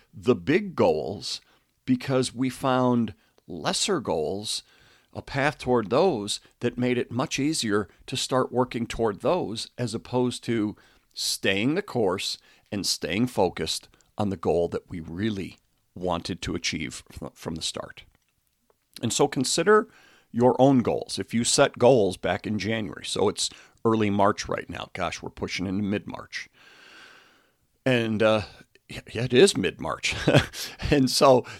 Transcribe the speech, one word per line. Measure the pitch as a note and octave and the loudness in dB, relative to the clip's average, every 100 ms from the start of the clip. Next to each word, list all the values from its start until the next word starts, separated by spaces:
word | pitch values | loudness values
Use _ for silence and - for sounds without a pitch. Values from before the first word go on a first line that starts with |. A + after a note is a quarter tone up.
| _ | _
the | G#2+ F#2+ G#2 | -4 0 2
big | E2+ F#3 G3+ D3+ | 2 -2 -2 2
goals | G2 D#2 C#2 G2+ - - _ _ _ _ - | 2 2 -4 -8 -10 -12 _ _ _ _ -2
because | B2+ - C3 B2 A#2 | -2 0 0 0 -4
we | C3 | -6
found | - C#3 B2+ B2+ A#2+ G#2+ - _ _ - | -2 0 2 4 2 0 -6 _ _ -14
lesser | F2 D3 F#3+ - F#3+ | -6 -4 -2 -2 -2
goals, | F#2+ E2 D2+ G2 G#2 - _ _ _ _ _ | 0 -2 -2 -4 -6 -10 _ _ _ _ _
a | - | -14
path | - C#3 C#3+ - | -8 -2 -2 -2
toward | B2 B2 F#2+ | -2 -2 0
those | B2 F#3+ A#2 G2+ - _ - | 2 2 0 -6 -8 _ -6
that | A#2+ A#2+ | -4 -2
made | B2 A#2+ | -2 0
it | - | -2
much | A#2 C#3+ - | -6 -4 -2
easier | C#3+ D#3 A2+ G#2 G2 _ - | -2 -2 0 0 0 _ -10
to | C3 | -6
start | - C3 - | -2 0 0
working | A#2+ B2 A#2+ A2+ | 0 -2 -2 -6
toward | - A2+ F2 | -2 -2 0
those | C3+ F3+ G2 A2+ - - | 0 0 -2 -8 -10 -6
as | A#2+ A2+ | -6 -6
opposed | - B2+ B2 A#2+ | -4 0 0 -2
to | - A2+ G#2 - _ _ _ | -4 -2 -2 -6 _ _ _
staying | - - - G#2+ G2 B2 | -8 -6 -2 0 2 0
the | E3 | -2
course | - B2 G2 G2 - - _ _ - | -4 -2 0 0 -4 -10 _ _ -10
and | G#2 - | -6 -4
staying | - D2+ F#2+ B2 | -4 -2 -2 -2
focused | - F2+ E2 D#2 - - _ _ - | 0 0 0 -6 -6 -10 _ _ -6
on | G#2 | -4
the | E2+ | -2
goal | F2+ E2 E2+ | 0 0 0
that | - - | -4 -8
we | F2+ | -12
really | E2 E2+ A2 G2 E2 - _ _ _ | -10 -6 -4 -4 -10 -14 _ _ _
wanted | - F2+ E2+ - F2+ | -6 -2 -2 -4 -8
to | - E2+ | -6 -4
achieve | - D#2 C2+ - - | -4 -6 -8 -10 -18
fr-, | - C#2 | -16 -16
from | - - D#2+ | -12 -10 -6
the | |
start. | - - - - - _ _ _ _ _ _ _ _ - | -8 -8 -12 -16 -20 _ _ _ _ _ _ _ _ -8
And | A#2+ | -4
so | - C#3+ | 0 0
consider | C#3+ B2 - F3 G#3+ G#3+ _ _ _ _ | 0 -2 0 4 4 2 _ _ _ _
your | A2+ B2 - | 4 4 6
own | C3+ C3 | 6 6
goals. | F#2+ A#1+ - - | 4 -2 -4 -8
If | - | -4
you | A2+ | -2
set | A#2+ - C#3 - | 0 4 2 6
goals | B2 C3 F#2+ F2+ | 6 6 4 0
back | F#2 F#2 G#2 | -2 -2 -2
in | G#2+ | -4
January, | G2 A2+ G2+ - - | -2 -4 -4 -10 -6
so | - G2+ | 0 0
it's | - - - - _ | 0 -6 -8 -20 _
early | A2+ A2 G#2 | -2 0 2
March | G2+ G2+ - - | 4 2 2 -4
right | - - | -6 -8
now. | - - | -12 -10
Gosh, | - E2 - | -6 -6 -6
we're | - | -12
pushing | - F#2+ - F#2+ | -8 -8 -4 -4
into | F#2+ | -2
mid-March. | G2 G2+ - - - - - _ - - - - - - _ _ _ _ _ _ C3 | -2 -2 -4 -14 -12 -12 -14 _ -20 -20 -20 -20 -20 -20 _ _ _ _ _ _ 2
And, | B2 A2+ G#2 | 2 2 4
uh, | A2 G#2+ - - - _ - | 4 4 0 -14 -20 _ -16
yeah, | - - | -16 -10
yeah, | G#2+ | -6
it | B2 | 4
is | B2 G3 B2 | 6 6 6
mid-March. | E2+ - D2+ - - - | -2 -2 -6 -4 -4 0
<laughs> | - - - - - - - | 4 4 4 -8 -12 -6 2
And | D3 B2+ | 4 4
so | - C#3+ B2+ - | 6 8 6 4